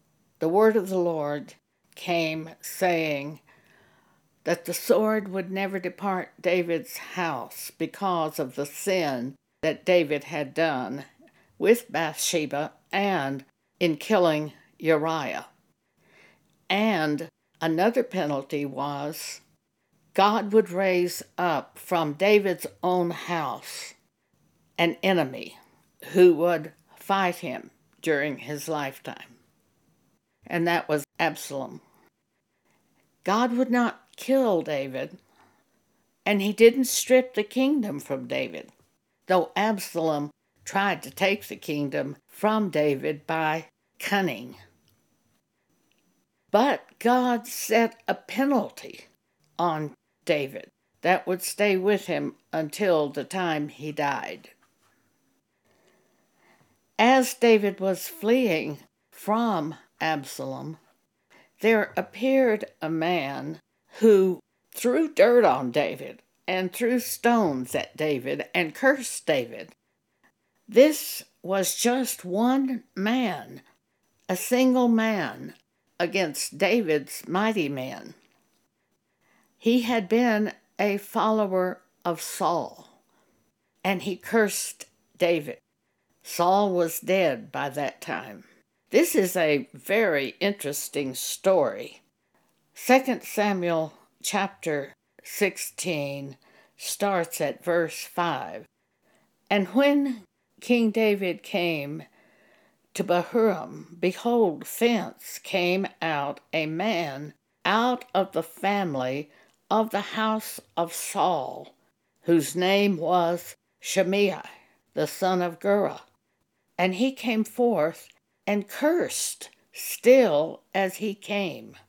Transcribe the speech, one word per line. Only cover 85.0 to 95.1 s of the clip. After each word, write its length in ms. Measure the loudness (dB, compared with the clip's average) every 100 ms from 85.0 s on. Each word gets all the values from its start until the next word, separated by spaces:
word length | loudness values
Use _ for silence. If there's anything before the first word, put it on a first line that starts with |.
| _ -2
David. 400 | 2 2 -2 -12 _ _ _ _ _ _
Saul 480 | -10 0 4 4 4
was 280 | 2 0 -2
dead 500 | 0 2 2 0 -6
by 180 | -8 -6
that 300 | -6 -6 -8
time. 460 | -8 -8 -8 -14 -20 _ _ _ _
This 220 | 2 4 2
is 200 | 0 2
a 320 | 2 2 -2
very 640 | -12 -2 0 2 0 -2 -4
interesting 760 | -4 -4 -6 -8 -6 -6 -6 -6
story. 840 | -8 -2 2 4 2 -2 -12 -18 _ _ _ _ _ _ _
Second 500 | -8 4 4 4 -4
Samuel 720 | -4 -2 0 0 0 0 -2 -8 _ _
chapter 720 | -4 -2 -2 -4 -6 -4 -6 -14 _